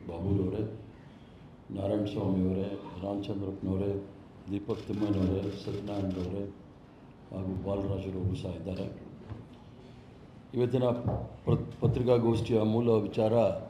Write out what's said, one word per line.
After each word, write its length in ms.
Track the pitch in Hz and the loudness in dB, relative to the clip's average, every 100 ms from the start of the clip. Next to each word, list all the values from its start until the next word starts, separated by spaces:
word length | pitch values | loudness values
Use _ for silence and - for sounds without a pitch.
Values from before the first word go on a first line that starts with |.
| - | -10
ಬಾಬುರವರೇ, 720 | 85 92 98 92 104 110 - - - - - - - - - - | -4 0 2 0 -2 -4 -6 -14 -18 -20 -20 -20 -20 -20 -20 -10
ನಾರಾಯಣ 340 | 98 98 104 101 | -4 0 0 0
ಸ್ವಾಮಿಯವರೇ, 760 | 110 95 95 92 92 101 101 - 90 | 0 2 4 2 2 -2 -6 -10 -6
ರಾಮಚಂದ್ರಪ್ಪನವರೇ, 1040 | 98 101 101 98 98 95 92 95 98 101 - - - - - | -4 -4 -2 -4 -4 -4 -2 0 0 -2 -6 -16 -20 -16 -6
ದೀಪಕ್ 360 | 101 - 110 - | -4 -2 -4 -4
ತಿಮ್ಮಯ್ಯನವರೇ, 640 | 104 104 95 92 95 101 95 104 | -2 2 2 2 2 -2 -6 -8
ಸತ್ಯನಾರಾಯಣರವರೇ 880 | 101 104 101 95 92 90 98 101 - - - - - - - - | -6 -6 -4 -2 -2 -4 -4 -6 -10 -20 -20 -20 -20 -20 -20 -12
ಹಾಗೂ 340 | 95 95 92 90 | -6 -4 -4 -2
ಬಾಲರಾಜರವರು 680 | 98 95 95 95 92 92 90 | -2 -2 -2 -4 -2 -2 -2
ಸಹ 140 | 95 | -4
ಇದ್ದಾರೆ. 520 | 87 95 92 95 - - - - - - - - - - - - - - - - | -6 -6 -6 -6 -8 -14 -16 -14 -14 -14 -18 -20 -20 -20 -20 -20 -20 -20 -20 -6
ಇವತ್ತಿನ 300 | 120 123 127 | 0 2 4
ಪ್ರ-, 1000 | 123 120 - 113 - - - 147 - - | 2 2 0 -2 -4 -6 0 0 0 0
ಪತ್ರಿಕಾಗೋಷ್ಠಿಯ 800 | 123 113 120 120 113 107 101 113 | 2 4 6 6 6 2 4 4
ಮೂಲ 280 | 107 113 120 | 4 4 6
ವಿಚಾರ 440 | 110 101 - 110 117 104 95 - | 4 4 2 4 6 4 2 -6